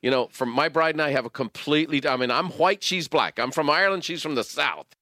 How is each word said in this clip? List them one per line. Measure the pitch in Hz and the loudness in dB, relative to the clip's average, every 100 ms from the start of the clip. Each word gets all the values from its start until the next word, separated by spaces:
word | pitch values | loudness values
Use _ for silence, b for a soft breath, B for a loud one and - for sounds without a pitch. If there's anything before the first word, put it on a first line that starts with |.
You | 123 | 0
know, | 131 113 | 0 0
from | - 123 | -4 -2
my | 123 160 | 0 0
bride | 160 160 156 | 2 0 0
and | |
I | 151 | 0
have | 139 117 | 0 -2
a | |
completely, | - 117 - - 151 160 147 143 | -6 -8 -6 0 2 2 0 0
I | 127 | 0
mean, | 123 | 2
I'm | 123 175 | 0 -2
white, | - 180 202 | 2 2 2
she's | - 180 160 | -2 -4 0
black. | 156 90 - | 0 0 0
I'm | 127 | -2
from | 151 147 | 0 2
Ireland, | 156 196 190 | 4 2 0
she's | 170 170 | -4 -6
from | 151 131 | -4 -2
the | |
South, | 104 151 139 76 - _ | -2 -2 -2 -2 -12 _